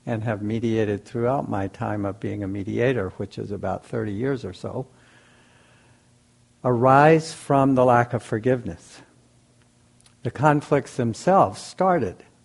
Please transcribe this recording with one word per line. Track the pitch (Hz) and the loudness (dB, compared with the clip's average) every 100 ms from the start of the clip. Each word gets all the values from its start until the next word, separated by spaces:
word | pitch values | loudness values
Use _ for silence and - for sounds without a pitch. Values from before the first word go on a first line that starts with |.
and | - 113 | -8 -6
have | 113 104 | -4 -6
mediated | 104 113 113 110 104 101 - | -6 -4 -2 -2 -2 -4 -6
throughout | 120 120 139 - | -4 -2 -2 -4
my | 104 98 | -6 -6
time | - 110 104 | -6 -6 -4
of | 98 98 | -6 -6
being | 107 101 | -8 -8
a | 95 | -8
mediator, | 101 101 110 123 123 92 - | -8 -6 -2 0 0 -4 -8
which | 101 - | -10 -10
is | 104 | -10
about | 98 95 92 - | -8 -6 -8 -8
thirty | 120 110 | -8 -6
years | 101 131 131 | -6 -6 -6
or | 101 | -8
so, | - - 123 131 _ _ _ _ _ _ _ _ _ _ _ _ _ _ _ _ _ | -12 -10 -10 -12 _ _ _ _ _ _ _ _ _ _ _ _ _ _ _ _ _
arise | 127 120 127 135 151 160 160 | -2 2 6 8 8 6 2
from | - - 139 135 | -8 0 2 4
the | 131 | 4
lack | 127 120 120 | 6 6 4
of | 117 | -2
forgiveness. | - 110 123 127 104 80 - - - _ _ _ _ _ _ _ _ _ _ _ | -4 -2 0 0 -2 -12 -16 -20 -20 _ _ _ _ _ _ _ _ _ _ _
The | 120 | -10
conflicts | - 151 147 - 143 - - | 0 2 2 2 -2 -2 -4
themselves | 117 110 - 190 107 104 | -4 -2 2 4 2 -2
started | - - 190 175 101 - - _ | -12 -2 0 0 -2 -8 -18 _